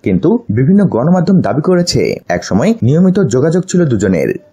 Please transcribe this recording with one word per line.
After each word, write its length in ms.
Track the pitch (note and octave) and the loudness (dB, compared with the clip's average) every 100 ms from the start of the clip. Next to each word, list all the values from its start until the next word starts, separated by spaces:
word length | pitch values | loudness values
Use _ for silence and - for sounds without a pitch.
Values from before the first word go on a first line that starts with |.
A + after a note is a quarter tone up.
কিন্তু 360 | G#2+ F2+ D#3 A#3+ - | 0 0 0 0 -2
বিভিন্ন 360 | A2 C3+ G3 F3 | 0 2 2 2
গণমাধ্যম 560 | G#2+ C#3+ F#3 F3 F#3+ | 0 0 0 2 0
দাবি 200 | G2+ B2 | 0 -2
করেছে 540 | D3+ F3+ F3 A#2+ C2+ - - | 0 0 0 -2 -2 -4 -4
একসময় 460 | F2 - G2 E3+ A3+ | -6 -2 -2 0 0
নিয়মিত 380 | A#2 D#3 F#3 G3 | 0 2 2 2
যোগাযোগ 440 | D#3+ B2+ D#3+ F3+ F3 | 0 0 0 -2 -2
ছিল 180 | F3+ E3 | 0 0
দুজনের। 500 | A2 G2 F2 B1+ - - | 0 0 0 -2 -6 -12